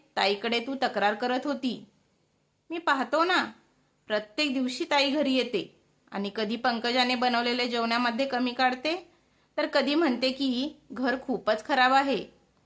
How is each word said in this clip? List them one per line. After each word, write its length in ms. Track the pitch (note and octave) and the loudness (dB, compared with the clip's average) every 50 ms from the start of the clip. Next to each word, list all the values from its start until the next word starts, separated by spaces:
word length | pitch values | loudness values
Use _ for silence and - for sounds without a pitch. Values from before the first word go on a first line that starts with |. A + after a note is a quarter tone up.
| _ _ _ | _ _ _
ताईकडे 440 | - G3 G3 G3+ G3+ - A3+ A3+ - | 0 0 0 0 0 -2 -2 -2 -2
तू 160 | A3+ C4+ C4+ | -2 -4 -4
तक्रार 380 | C4 C4 A#3+ A#3+ G#3 G3 G#3 G#3+ | -2 -2 -2 0 0 0 0 0
करत 260 | G#3+ B3 B3 B3 B3+ B3+ | 0 -2 -2 -2 -2 -2
होती. 420 | D4 C#4 A#3 - B3+ G#3 - - - _ _ _ _ _ _ _ _ _ _ _ _ _ _ _ - | -2 -4 -2 -4 -4 -6 -6 -10 -16 _ _ _ _ _ _ _ _ _ _ _ _ _ _ _ -10
मी 80 | D#4+ F4 | -10 -4
पाहतो 460 | E4 D#4+ C#4+ C4+ B3+ - - D#4 E4 | -2 0 0 0 0 0 2 2 2
ना, 220 | F4+ F#4 D#4+ A#3+ A3+ - - _ _ _ _ _ _ _ _ _ - | 4 2 2 0 -2 -6 -14 _ _ _ _ _ _ _ _ _ -4
प्रत्येक 460 | G#3+ G#3+ G#3+ - - - D4+ D4 B3+ | -2 -2 -2 -4 -4 -2 -2 0 0
दिवशी 320 | C4+ B3+ B3 B3+ - E4+ D#4+ | 0 -2 -2 -2 -4 -2 0
ताई 200 | D4+ C#4+ C#4 C#4+ | 2 2 4 4
घरी 220 | C4 D4+ C#4+ C4 C4 | 2 2 2 2 2
येते 480 | C4 A#3 A#3+ - F#3 - - - _ _ _ _ _ _ _ | 2 2 0 -2 -4 -4 -6 -12 _ _ _ _ _ _ _
आणि 200 | - G3 G3+ G3+ G3+ | -8 -6 -6 -6 -4
कधी 200 | - A3 G3+ A#3 | -4 -4 -2 -2
पंकजाने 600 | A#3 - B3+ A#3 A3+ A3+ A#3+ A#3+ B3+ B3 B3 B3+ | -2 0 0 0 0 -2 0 2 2 2 2 2
बनवलेल्या 500 | A#3+ B3 B3 A#3+ A#3 A#3+ B3 A#3+ B3 B3 | 0 0 2 2 2 0 0 0 0 -2
जेवणामध्ये 640 | B3 A#3 A#3+ A3+ A3+ A#3 A#3+ B3 A#3+ A#3 A3+ C#4 C4+ | -2 -2 -2 0 0 0 0 0 0 0 -2 -2 -2
कमी 260 | B3+ B3 B3+ B3 A#3+ | -2 -2 -2 -2 0
काढते, 580 | A#3+ C4 B3+ B3+ B3+ - D4+ E4 F#4 - - _ _ _ _ _ _ _ _ _ - | 0 0 0 0 0 -2 -4 -4 -4 -6 -12 _ _ _ _ _ _ _ _ _ -4
तर 80 | D4 | -2
कधी 300 | D4+ - D4 C4 B3 D4 | 0 0 0 2 2 2
म्हणते 360 | D4+ E4+ C#4+ B3 A3+ B3 C4 | 2 2 2 2 2 0 -2
की 440 | B3+ - C#4 C4+ B3 A#3+ C4 D4+ - - _ - | -2 0 -2 -2 0 -2 -2 -4 -6 -10 _ -14
घर 240 | - A#3 B3+ C4 B3 C4 | -8 -4 -2 -2 -2 -2
खूपच 440 | - - B3 G3 - - - D#4+ - | -2 -4 -4 -2 0 0 0 0 0
खराब 280 | - D4+ C4 B3+ B3+ C4 | 0 2 4 4 6 6
आहे. 320 | C4+ C#4 C#4 C4 F#3+ - - - _ _ _ _ _ _ | 4 4 2 0 -2 -4 -6 -14 _ _ _ _ _ _